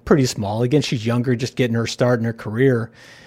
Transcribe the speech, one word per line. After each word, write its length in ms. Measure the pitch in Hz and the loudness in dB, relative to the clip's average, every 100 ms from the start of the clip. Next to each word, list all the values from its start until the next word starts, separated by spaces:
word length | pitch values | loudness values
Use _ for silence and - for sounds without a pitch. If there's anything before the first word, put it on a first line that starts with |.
pretty 220 | - 165 127 | 2 2 2
small. 380 | - 98 110 | -2 -4 -2
Again, 180 | 123 143 | 0 0
she's 240 | 127 127 110 | 0 -2 -2
younger, 280 | 120 123 | -2 0
just 220 | 120 123 - | -2 -4 -2
getting 200 | 123 117 | -2 0
her 120 | 113 | -4
start 320 | - 123 123 | -2 0 2
in 60 | 117 | -2
her 80 | |
career. 580 | 113 113 110 135 120 113 - - - | -6 -8 2 2 2 -2 -10 -20 -20